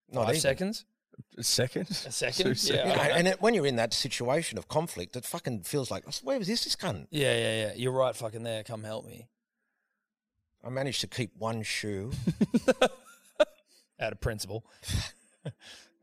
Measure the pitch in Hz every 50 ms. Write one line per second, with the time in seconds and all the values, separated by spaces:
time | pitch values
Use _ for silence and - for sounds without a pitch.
0 | _ - - 127 113 110 143 160 143 139 135 - 185 196 226 - - _ _ _
1 | _ _ _ - - _ - - 117 - - - 123 131 - - 190 - 190 -
2 | - 135 120 - 139 123 127 - 185 - 131 - - - - - 131 - 131 -
3 | - 147 - 165 175 185 185 - 196 226 233 190 143 139 127 117 117 117 - -
4 | - 127 - - 123 120 135 165 165 - 113 95 82 - - 156 170 160 - -
5 | 87 - - 123 - - - 170 - 143 123 98 85 - - 147 127 - 101 95
6 | - - - - - 254 277 262 190 175 226 233 - - - - - 180 110 -
7 | - - 170 147 139 123 120 117 117 110 113 113 107 101 92 120 123 127 127 131
8 | 131 127 113 - 123 110 107 113 117 117 113 110 104 - 117 107 107 107 110 110
9 | - - - - 117 - _ _ _ _ _ _ _ _ _ _ _ _ _ _
10 | _ _ _ _ _ _ _ _ _ _ _ _ - 120 127 135 139 139 110 -
11 | - - - - 123 - - - 107 110 117 110 104 - - - - 107 101 95
12 | 98 123 - - - - 165 - 220 - - 233 - - 254 - - - - -
13 | - - - _ _ _ _ - 302 - - _ _ _ _ _ _ _ _ -
14 | 123 110 107 - - 120 110 104 - 95 101 113 - _ - - - - - -
15 | - - - _ _ _ _ _ - 143 - _ - - - - - _ _ _